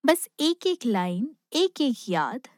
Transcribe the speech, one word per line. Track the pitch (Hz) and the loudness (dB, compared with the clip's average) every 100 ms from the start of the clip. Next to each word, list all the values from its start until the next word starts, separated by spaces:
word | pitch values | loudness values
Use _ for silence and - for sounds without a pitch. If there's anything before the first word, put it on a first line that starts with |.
| 277 | 4
बस | 339 - - | 2 0 -2
एक-एक | 302 339 370 349 247 | 0 0 -2 -2 0
लाइन, | 196 180 180 269 311 _ | 0 0 -2 -6 -8 _
एक-एक | 311 370 - 285 226 - | 0 0 0 -2 -2 -2
याद | 170 139 240 - | -2 -2 -6 -12